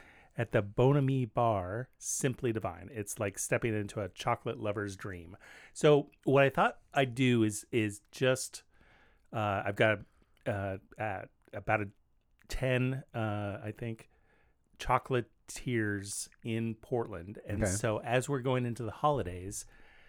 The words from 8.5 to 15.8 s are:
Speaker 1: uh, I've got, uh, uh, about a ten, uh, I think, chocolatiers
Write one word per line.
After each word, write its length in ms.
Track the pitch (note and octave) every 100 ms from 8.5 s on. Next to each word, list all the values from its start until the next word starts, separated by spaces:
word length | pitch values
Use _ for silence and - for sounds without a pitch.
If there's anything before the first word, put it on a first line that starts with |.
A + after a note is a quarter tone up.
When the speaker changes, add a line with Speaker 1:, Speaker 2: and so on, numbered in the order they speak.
| - - _ - - _ _ _
Speaker 1:
uh, 320 | A#2 G#2 G2 G2+
I've 120 | G#2
got, 220 | A2+ G#2 - _ _ _ -
uh, 300 | G#2 G2 F#2+ - -
uh, 220 | A2 F#2+ - _ _
about 260 | C3 G#2 G#2+
a 80 | G#2 - _ _ _ _ -
ten, 540 | - C3 B2+ B2+ C3+ -
uh, 460 | A#2+ A2 G#2 G#2 G2
I 100 | A2 A2
think, 320 | A#2+ A2+ - _ _ _ _ _ _ -
chocolatiers 1500 | - B2 - B2+ A#2 _ - - - A#2+